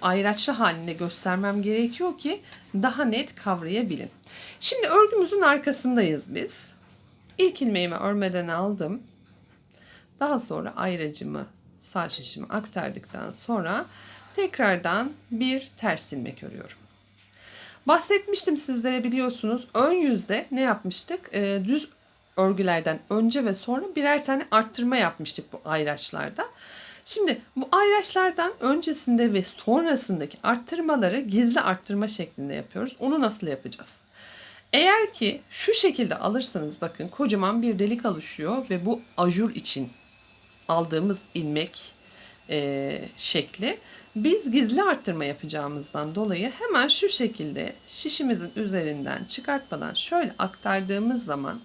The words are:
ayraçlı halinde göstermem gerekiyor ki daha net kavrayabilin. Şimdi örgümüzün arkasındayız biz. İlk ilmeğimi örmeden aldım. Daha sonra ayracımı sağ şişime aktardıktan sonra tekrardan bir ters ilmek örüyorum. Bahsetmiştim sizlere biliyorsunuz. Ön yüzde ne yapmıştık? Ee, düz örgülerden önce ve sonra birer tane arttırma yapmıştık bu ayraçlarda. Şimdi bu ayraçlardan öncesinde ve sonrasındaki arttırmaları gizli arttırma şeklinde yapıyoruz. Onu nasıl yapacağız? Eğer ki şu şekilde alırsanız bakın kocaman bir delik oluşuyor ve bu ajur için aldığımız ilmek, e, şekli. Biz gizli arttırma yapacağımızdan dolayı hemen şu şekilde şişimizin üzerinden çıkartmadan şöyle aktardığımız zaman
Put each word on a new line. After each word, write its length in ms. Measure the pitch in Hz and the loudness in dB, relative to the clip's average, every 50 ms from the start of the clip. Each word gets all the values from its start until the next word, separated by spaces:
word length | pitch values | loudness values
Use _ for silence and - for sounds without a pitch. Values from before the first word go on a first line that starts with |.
ayraçlı 520 | - 180 185 196 196 208 208 208 - 294 254 | 0 2 2 2 2 2 4 4 4 4 4
halinde 400 | 226 226 180 165 165 165 170 160 | 2 2 2 2 0 -4 -6 -6
göstermem 680 | - 175 170 - - - 185 180 190 196 202 202 208 | -4 -4 -4 -4 -4 -2 -2 0 0 0 0 0 0
gerekiyor 560 | 196 208 214 226 240 233 233 - 359 359 277 - | 0 0 2 2 0 0 0 -2 -2 -2 -2 -4
ki 240 | - 285 392 403 - - - - - - - | -4 -4 -4 -6 -8 -14 -20 -20 -12 -6 -2
daha 300 | 196 208 254 240 269 294 | 0 0 0 0 0 0
net 300 | 240 214 - - - - | 0 0 0 -2 -4 -10
kavrayabilin. 760 | - - 202 185 175 165 160 190 226 247 190 156 - - - - - - - - - - - - - | -6 -2 -2 -2 -2 -2 -2 -2 -2 -2 -2 -4 -6 -8 -10 -14 -18 -20 -20 -20 -18 -18 -18 -8 -2
Şimdi 280 | - - 523 508 427 302 | 0 0 2 2 2 4
örgümüzün 540 | 320 415 427 427 466 415 359 330 403 403 | 8 8 8 8 6 2 2 2 2 4
arkasındayız 920 | 370 294 285 285 285 285 277 - - 254 247 240 196 160 156 143 - - - | 6 6 6 4 2 -2 -2 0 0 2 2 4 4 2 2 -2 -4 -8 -8
biz. 380 | 85 - - - - - - - - _ - - - _ - _ _ _ - - - | -8 -6 -6 -8 -8 -10 -12 -16 -20 _ -20 -20 -20 _ -20 _ _ _ -8 0 2
İlk 240 | 370 359 359 - | 2 2 2 2
ilmeğimi 340 | 277 226 202 180 175 175 170 | 0 0 2 2 0 0 -2
örmeden 520 | - - 196 208 202 196 185 175 180 170 170 | -2 0 0 0 2 0 0 0 -2 -2 -2
aldım. 540 | 165 170 190 208 208 185 165 156 202 240 - - - _ _ _ _ _ _ _ _ _ _ _ - - - - - - - _ _ - | -2 0 0 0 -2 -2 -2 -4 -4 -6 -8 -14 -20 _ _ _ _ _ _ _ _ _ _ _ -20 -20 -20 -20 -20 -20 -20 _ _ -4
Daha 200 | 277 294 294 240 | -2 0 0 -2
sonra 340 | - - 160 156 165 - - | -2 -4 -6 -6 -6 -6 -6
ayracımı 720 | - 180 185 180 165 156 151 147 - - 147 147 147 143 - - _ _ - - - | -4 -4 -2 -2 -4 -4 -6 -6 -6 -8 -8 -8 -8 -10 -12 -16 _ _ -20 -20 -18
sağ 300 | - - - 190 165 165 | -14 -8 -6 -4 -4 -2
şişime 380 | - - - - - 147 - - | -4 -4 -4 -4 -6 -6 -8 -6
aktardıktan 840 | - 214 214 - - 180 151 139 - - - - - - - - | -6 -6 -6 -6 -6 -6 -6 -6 -8 -10 -14 -14 -12 -10 -10 -10
sonra 540 | - - - - 233 202 170 165 196 254 359 - - - - - - - - - - | -8 -8 -4 -2 -2 -2 -2 -2 -4 -4 -6 -8 -14 -20 -20 -20 -20 -20 -20 -10 -4
tekrardan 800 | 403 392 359 - - 247 202 185 175 180 170 180 208 247 285 302 - - - | -2 -2 -2 0 2 2 2 2 2 0 0 0 0 0 -2 -6 -10 -12 -8
bir 360 | 240 220 262 254 262 269 269 - - - | -4 -2 0 0 0 -2 -4 -8 -10 -4
ters 360 | 240 208 - - - - 147 | -2 -2 0 0 -2 -4 -6
ilmek 300 | 131 117 - - - - | -8 -8 -8 -10 -12 -14
örüyorum. 340 | - - - - - - - - - _ _ _ _ _ _ - _ _ - - - - - - - - - - 262 | -14 -14 -14 -16 -16 -18 -20 -20 -20 _ _ _ _ _ _ -20 _ _ -20 -20 -20 -20 -20 -20 -20 -20 -2 4 4
Bahsetmiştim 720 | 320 330 320 - 403 403 - 403 403 - - 370 302 285 | 4 6 6 4 2 2 2 2 2 2 2 2 2 0
sizlere 460 | - - 254 240 226 254 254 254 226 | 0 -2 -2 -2 0 0 0 0 0
biliyorsunuz. 640 | 240 240 262 254 247 247 - - 214 233 240 - - - | 0 0 0 0 -2 -2 -2 -2 -2 -2 -2 -4 -2 2
Ön 200 | 220 262 311 359 | 2 4 4 4
yüzde 520 | 359 320 277 233 185 - - 196 247 - - | 4 4 4 2 2 0 0 -2 -2 -2 -2
ne 100 | 269 254 | 0 2
yapmıştık? 680 | 269 247 208 190 - 185 180 - - - 339 370 - - - | 2 2 2 0 -2 -4 -4 -4 -4 -4 -6 -8 -8 -6 -2
Ee, 280 | 202 202 196 196 202 185 | -2 0 0 0 0 0
düz 240 | 208 269 302 294 - - _ _ _ _ _ _ _ _ 185 | 0 0 0 -2 -6 -14 _ _ _ _ _ _ _ _ 2
örgülerden 640 | 190 190 196 180 196 180 170 165 156 165 160 160 - - | 2 4 4 2 2 2 2 2 2 0 -2 -4 -4 -2
önce 360 | 202 220 226 233 240 285 240 | 2 2 4 4 4 2 2
ve 100 | 214 190 | 0 0
sonra 400 | 190 - - 247 277 381 392 330 | -2 -2 -2 -2 -2 -2 -4 -2
birer 300 | 302 277 285 294 285 - | 0 2 2 2 2 2
tane 220 | 269 269 277 - - | 0 0 -2 0 2
arttırma 460 | 214 220 220 220 - - 240 247 262 247 | 2 2 2 0 -2 -2 -2 0 2 2
yapmıştık 560 | 196 165 - - 156 - - - 151 - - | 2 2 0 -4 -8 -8 -8 -8 -10 -12 -14
bu 80 | - - | -12 -6
ayraçlarda. 800 | 156 156 156 151 147 147 147 - - - - 143 147 - - 466 466 - - - - - - - - - - - - | -2 -2 0 0 0 -2 -2 -2 -4 -2 -4 -6 -6 -6 -6 -8 -8 -10 -16 -20 -20 -18 -18 -18 -18 -20 -12 -6 -4
Şimdi 340 | - 427 403 311 226 233 - - - | -2 0 2 0 0 -2 -6 -10 -8
bu 140 | 262 294 - | -8 -2 2
ayraçlardan 800 | - 381 415 403 403 415 392 - - 381 370 370 349 349 339 370 453 - | 4 4 6 6 6 6 4 4 4 4 4 2 2 0 0 -2 -2 0
öncesinde 720 | 233 262 285 339 339 330 294 - - 247 240 226 233 233 202 | 0 0 2 2 0 -2 -2 -2 2 4 4 4 4 4 4
ve 100 | 190 185 | 2 0
sonrasındaki 920 | - - - - 214 233 311 330 330 277 254 - - 190 156 147 143 - - - | -2 -6 -4 0 2 4 4 4 4 2 2 0 0 -2 -2 -4 -6 -8 -4 0
arttırmaları 760 | 208 240 240 240 - 330 339 320 311 302 254 202 180 196 269 | 0 0 0 -2 -6 -4 -2 0 2 2 4 2 2 2 0
gizli 420 | 269 208 190 226 247 233 240 294 | -2 0 2 4 4 4 4 2
arttırma 460 | - - 185 185 - - 202 202 214 214 | 2 0 0 -2 -4 -4 -4 -2 -2 -2
şeklinde 460 | - - 170 - - - 139 143 143 | -2 -4 -6 -8 -8 -10 -8 -6 -6
yapıyoruz. 420 | 147 - - - 185 233 262 - - | -8 -8 -8 -8 -8 -6 -8 -6 -4
Onu 220 | 240 269 302 311 | -2 0 2 2
nasıl 260 | 262 214 214 - - 156 | 2 2 0 -2 -4 -6
yapacağız? 540 | 135 135 - - - - - - - - - _ _ - - - - - - - - - - _ - | -6 -6 -8 -10 -12 -12 -12 -12 -14 -16 -18 _ _ -20 -20 -20 -20 -20 -20 -20 -20 -20 -4 _ 4
Eğer 400 | 277 339 370 403 453 427 415 - | 6 6 6 6 6 4 2 0
ki 280 | - 226 202 - 285 - - | 0 0 0 0 -2 -6 -12
şu 240 | - - - 403 453 | -10 -2 2 2 4
şekilde 420 | - - 349 - - 233 170 156 - | 6 6 4 4 2 0 0 0 0
alırsanız 640 | - 196 214 262 247 - - 185 151 151 151 - | 0 0 0 0 -2 -2 -4 -4 -4 -6 -6 -6
bakın 260 | 170 165 - - 156 180 | -8 -8 -6 -8 -10 -8
kocaman 540 | - - 285 226 214 196 185 190 220 233 | -4 -2 0 2 2 2 2 2 2 2
bir 180 | 226 240 208 180 | 2 2 2 2
delik 260 | 202 208 240 240 - | 2 0 0 0 0
oluşuyor 640 | 226 180 156 - - - - 151 - 139 135 - - | -2 -2 -2 -6 -10 -10 -6 -4 -2 -2 -2 -2 -2
ve 160 | 185 175 175 | -2 -2 0
bu 160 | 208 240 233 - - - - | 0 -2 -2 -4 -6 -2 2
ajur 380 | 175 180 170 185 226 214 - | 2 2 4 2 2 0 -2
için 340 | - - - - 139 131 123 - - - _ - - - - - - - - _ - - - | -2 -2 -2 -2 -2 -4 -8 -10 -16 -20 _ -20 -20 -20 -20 -20 -20 -20 -20 _ -10 -4 0
aldığımız 520 | 165 170 170 160 160 160 180 202 196 190 - - - | 0 0 0 0 0 0 0 0 0 -2 -6 -8 -6
ilmek, 480 | 165 160 151 147 151 165 185 - - - - - - - - - - - - - - - - | -6 -4 -2 -2 -2 -4 -4 -8 -14 -16 -18 -20 -20 -20 -20 -20 -20 -20 -20 -20 -18 -8 -4
e, 600 | - 147 143 139 139 139 139 139 - - - - - - | -4 -2 -2 -2 -2 -4 -4 -4 -6 -8 -10 -12 -10 -6
şekli. 600 | - - - 165 - - - - 202 277 440 - - - - - - - - | -4 -2 0 0 -2 -4 -6 -6 -4 -4 -4 -6 -10 -18 -20 -20 -16 -10 -4
Biz 360 | 214 214 311 370 427 359 269 | 0 2 4 4 2 2 2
gizli 320 | 220 285 240 214 240 320 403 | 4 4 4 4 4 2 4
arttırma 420 | 392 311 - - 196 165 160 147 | 2 2 0 -2 -4 -4 -2 -2
yapacağımızdan 920 | 139 139 - - 151 156 151 143 143 147 143 139 - - 147 151 156 160 | -4 -4 -6 -6 -6 -4 -4 -4 -6 -6 -8 -8 -6 -6 -6 -6 -4 -4
dolayı 360 | 196 220 208 185 170 202 262 247 - | -2 -2 -2 -2 -2 -2 -4 -4 -4
hemen 280 | 453 480 370 247 254 302 | -2 0 2 4 4 4
şu 220 | - - 415 381 | 4 2 2 2
şekilde 640 | - - 247 214 - - 156 151 139 139 - - - - - - | 2 2 0 0 -2 -4 -8 -8 -6 -6 -8 -8 -10 -12 -14 -12
şişimizin 640 | - - - 302 - - 294 254 233 240 - - - | -10 -6 -4 -2 -2 0 0 0 0 0 -2 -4 -6
üzerinden 680 | 208 220 196 190 180 160 151 147 143 139 139 131 - - | -4 -4 -2 -2 -2 -2 -2 -4 -4 -6 -6 -6 -6 -6
çıkartmadan 680 | - - - - - 285 277 277 - 170 147 156 156 - | -6 -6 -6 -2 -2 -4 -4 -4 -6 -8 -6 -6 -6 -4
şöyle 400 | - - - 339 349 320 - - - | -4 -2 0 0 0 0 0 -2 -2
aktardığımız 840 | 185 190 - - - 208 196 196 190 185 196 202 220 233 262 233 - | -4 -4 -4 -6 -4 -2 -2 0 0 -2 -2 0 0 0 0 -2 -2
zaman 340 | 175 143 143 139 151 - 233 | -4 -4 -4 -4 -6 -8 -10